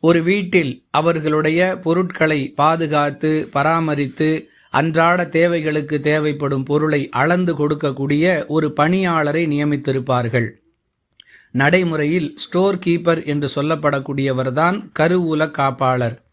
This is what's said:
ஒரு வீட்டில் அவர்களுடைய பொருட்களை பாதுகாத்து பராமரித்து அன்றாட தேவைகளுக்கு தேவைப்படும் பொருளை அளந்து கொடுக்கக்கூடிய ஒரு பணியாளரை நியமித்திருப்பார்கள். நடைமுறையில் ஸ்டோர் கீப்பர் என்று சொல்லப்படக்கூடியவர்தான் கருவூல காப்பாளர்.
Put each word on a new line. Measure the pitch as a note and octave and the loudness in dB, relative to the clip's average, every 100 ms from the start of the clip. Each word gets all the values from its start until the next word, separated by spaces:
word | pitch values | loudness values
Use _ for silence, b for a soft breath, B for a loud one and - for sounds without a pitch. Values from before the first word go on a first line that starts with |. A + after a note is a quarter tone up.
ஒரு | E3+ E3+ | 4 2
வீட்டில் | E3 G3+ F#3 F#3 D3 - _ | 2 0 2 0 0 -6 _
அவர்களுடைய | C#3+ D#3+ E3 D#3 D3+ D#3 D#3+ F#3 F3+ | 0 0 0 0 0 2 2 0 0
பொருட்களை | D#3+ E3+ F3+ - D#3 D3+ C3 - | -2 0 -2 0 0 2 -2 0
பாதுகாத்து | D3+ E3 D#3+ D3 D3 C#3+ D#3 D#3 D#3 | 2 2 0 0 0 -2 -2 0 -2
பராமரித்து | C#3 D3 E3 D#3+ C#3+ C#3 - D#3 D#3 - b b | -2 0 0 0 -2 -4 -2 -2 -2 -6 b b
அன்றாட | - D#3+ D#3+ E3 F3+ F3 | 0 0 2 2 2 0
தேவைகளுக்கு | D#3+ E3+ E3+ D#3 D3+ D3 D3+ | 2 2 2 -2 -2 -2 -2
தேவைப்படும் | D3 D3+ D3+ D3 C#3+ C#3 | 0 0 0 -2 -2 -4
பொருளை | C3+ D3 D#3 D3+ C3+ | -2 0 0 -2 -2
அளந்து | B2 D3 F3+ F3+ D3 | -2 0 2 0 -2
கொடுக்கக்கூடிய | D3 D3 D3 C3+ C#3 C#3+ E3+ E3+ - | -2 0 -4 -4 -2 0 2 0 0
ஒரு | D3+ D3+ | -2 -2
பணியாளரை | - D3+ F#3+ F#3 E3 D3 B2+ D#3 | 0 0 2 0 0 0 0 -2
நியமித்திருப்பார்கள். | D3 D3 D3 - C3+ C3 B2 A#2+ B2 A2+ - _ _ _ _ _ _ b b b | 0 0 -2 -2 -4 0 -2 0 -2 -2 -8 _ _ _ _ _ _ b b b
நடைமுறையில் | B2 C#3+ F3+ F3 D#3 D3 F3 D3 - | 2 4 4 2 0 0 0 -2 -2
ஸ்டோர் | - F3 G3 F#3 F3+ | -2 2 0 0 0
கீப்பர் | E3+ E3+ E3 D3+ | 0 0 0 -2
என்று | C#3+ C#3+ | -2 -2
சொல்லப்படக்கூடியவர்தான் | - D3 D#3 D3+ C#3 C3+ C#3 C3+ B2+ C3 B2+ E3+ G3+ - | -2 -2 0 0 -2 -4 -2 -2 0 -2 2 0 0 -8
கருவூல | - D#3 F3+ E3 D#3 D#3 | 0 2 2 0 0 -2
காப்பாளர். | D3+ C3+ B2+ C3 B2+ A#2+ A#2+ _ | 0 -2 0 0 0 -2 -6 _